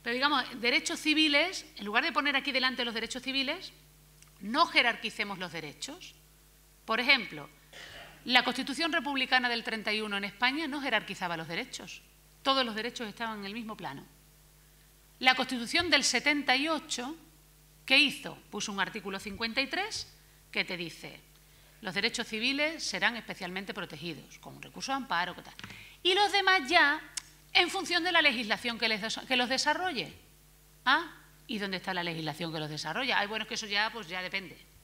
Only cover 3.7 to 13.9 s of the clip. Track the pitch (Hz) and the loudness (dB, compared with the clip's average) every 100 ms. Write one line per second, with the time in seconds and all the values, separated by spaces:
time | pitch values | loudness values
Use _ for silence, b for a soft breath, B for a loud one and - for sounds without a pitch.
3.7 | - - - - - - - 196 254 - | -18 -20 -20 -20 -20 -20 -14 -4 2 4
4.7 | 320 240 220 220 - 208 190 180 165 151 | 6 4 2 -6 -4 -6 -4 -8 -8 -10
5.7 | 139 - 339 - - - - - - - | -10 -12 -12 -16 -20 -20 -20 -20 -20 -20
6.7 | - - 226 247 277 185 156 143 - - | -20 -2 0 4 4 4 -10 -12 -16 -20
7.7 | B B B B B - 254 247 247 269 | B B B B B 4 6 6 0 -4
8.7 | 269 330 330 294 269 254 254 247 233 226 | -2 0 0 0 0 4 4 2 -2 -2
9.7 | 220 208 214 214 202 202 - 247 277 320 | -4 -2 -2 -2 -4 -4 0 0 0 -4
10.7 | 285 269 220 180 190 180 165 160 170 226 | -4 0 0 -2 -6 -4 -4 -4 -6 -6
11.7 | - - - - - - - - 269 247 | -10 -12 -16 -18 -20 -20 -4 2 2 2
12.7 | 214 233 240 220 202 226 214 196 214 220 | -2 -6 -6 -10 -6 -6 -6 -8 -8 -8
13.7 | 208 165 | -8 -8